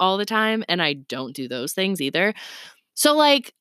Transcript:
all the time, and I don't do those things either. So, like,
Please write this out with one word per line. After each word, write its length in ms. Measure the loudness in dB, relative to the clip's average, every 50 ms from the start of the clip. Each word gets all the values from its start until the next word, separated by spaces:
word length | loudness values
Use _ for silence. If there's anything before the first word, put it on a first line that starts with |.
all 180 | 2 2 2 0
the 60 | -2
time, 400 | 0 0 0 2 2 0 -2 -2 -2
and 140 | 0 0
I 120 | 0 0 -2
don't 420 | -4 -8 -10 -8 -8 -8 -10 -10
do 100 | -10 -8
those 260 | -8 -6 -6 -6 -6
things 280 | -4 -2 -2 -2 -2 -2
either. 340 | -4 -2 0 0 0 0 -2 -4 -12 -18 -18 -18 -20 -20 -20 _ _ _ -4
So, 200 | 0 2 4 4
like, 400 | 6 6 6 4 4 2 -6 _ _